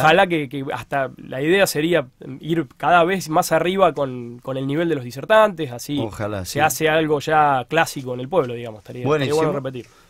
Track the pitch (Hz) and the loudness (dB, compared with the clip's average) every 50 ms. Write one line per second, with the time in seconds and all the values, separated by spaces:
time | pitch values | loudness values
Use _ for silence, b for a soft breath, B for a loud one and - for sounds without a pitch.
0 | 131 156 165 185 196 185 170 156 147 123 143 139 135 143 - - - - 147 139 | 4 6 6 6 4 4 2 -2 -2 -4 -6 -8 -6 -6 -8 -8 -8 -6 -4 -4
1 | 135 127 127 - - - 131 131 143 156 180 202 190 - - 151 147 170 175 156 | -4 -4 -6 -14 -14 -12 -8 -4 0 2 4 4 4 4 2 0 0 2 0 0
2 | 131 123 _ _ - 139 131 143 - 151 170 165 147 123 _ - - 147 175 175 | 0 -2 _ _ -14 -14 -14 -12 -4 -2 -2 -2 -2 -4 _ -4 2 4 6 6
3 | 165 175 196 190 147 151 156 170 175 - 165 156 160 180 190 196 190 170 143 147 | 6 4 2 -4 -4 -2 0 0 2 2 2 0 2 0 2 4 2 2 2 0
4 | 143 135 127 123 120 120 120 123 - 135 131 135 135 135 139 156 175 170 156 139 | -4 -4 -4 -8 -10 -12 -14 -14 -10 -8 -6 -6 -4 -4 -2 -2 0 -2 -2 -4
5 | 120 120 117 135 - - 214 220 214 214 185 160 156 127 120 120 - - 147 143 | -4 -10 -10 -4 2 4 6 6 6 4 2 -4 -8 -8 -8 -12 -8 -6 -4 -4
6 | 123 107 92 - 107 104 104 98 90 - - 139 151 156 131 - 160 156 156 160 | -4 -4 -4 -6 -6 -6 -4 -6 -8 -6 -2 0 0 0 0 2 0 2 2 2
7 | 160 151 156 143 - 156 160 156 151 147 139 127 120 - 151 160 165 - - 147 | 2 0 0 -2 0 0 2 4 4 4 2 0 -2 -2 0 0 0 0 -2 -10
8 | 127 123 123 123 127 131 185 175 139 123 117 120 120 117 110 107 - - 120 123 | -8 -8 -8 -8 -8 -2 0 0 0 0 -4 -10 -10 -12 -14 -14 -18 -16 -14 -6
9 | 123 131 151 151 139 131 147 156 160 156 143 139 131 135 127 123 113 b b b | -2 -2 0 0 0 0 0 0 0 0 -2 -4 -6 -8 -10 -10 -14 b b b
10 | b b | b b